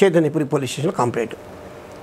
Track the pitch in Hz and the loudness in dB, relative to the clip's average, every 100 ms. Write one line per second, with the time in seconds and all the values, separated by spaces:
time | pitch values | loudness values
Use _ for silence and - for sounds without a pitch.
0 | 196 170 151 151 139 147 127 - 156 - | 4 6 4 2 0 0 -2 -2 -2 0
1 | 123 117 113 - - - - - - - | 0 0 -4 -6 -16 -16 -16 -16 -18 -18